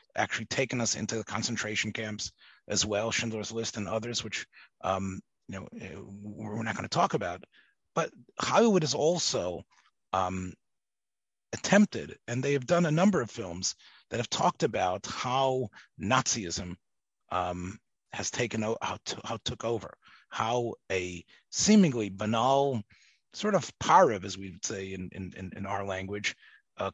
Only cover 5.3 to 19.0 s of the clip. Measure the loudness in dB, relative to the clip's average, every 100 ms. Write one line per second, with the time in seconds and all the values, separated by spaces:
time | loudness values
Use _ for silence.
5.3 | _ -12 -12 -12 -12 -12 -12 -14 -14 -12
6.3 | -10 -8 -4 -4 -6 -2 0 2 0 -2
7.3 | -6 -12 _ _ _ _ -4 -4 -6 -14
8.3 | -6 2 6 6 6 2 2 2 2 0
9.3 | 0 -2 -6 -12 _ _ _ _ 0 0
10.3 | -2 -6 -10 _ _ _ _ _ _ _
11.3 | _ _ -8 4 6 6 2 -8 -12 -8
12.3 | -4 0 -2 2 2 4 4 4 4 0
13.3 | -6 -8 -4 -6 -6 -16 -20 _ -4 -2
14.3 | 2 2 2 0 2 0 0 -6 -6 0
15.3 | 2 2 2 -2 -8 -20 -6 2 4 4
16.3 | -2 -4 -6 -8 -12 _ _ _ _ _
17.3 | -2 -2 -4 -6 -10 _ _ _ -8 -6
18.3 | -2 -2 0 -2 -2 -4 -6